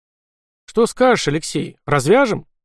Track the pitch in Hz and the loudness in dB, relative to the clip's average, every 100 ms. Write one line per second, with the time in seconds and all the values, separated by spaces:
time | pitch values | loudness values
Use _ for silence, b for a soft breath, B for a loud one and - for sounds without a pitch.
0 | _ _ _ _ _ _ _ 220 233 - | _ _ _ _ _ _ _ -2 0 2
1 | 254 214 - 151 - 151 135 - - 143 | 2 2 -2 -4 -4 -8 -8 -10 -4 -2
2 | 131 247 254 185 - _ | 2 2 2 -2 -10 _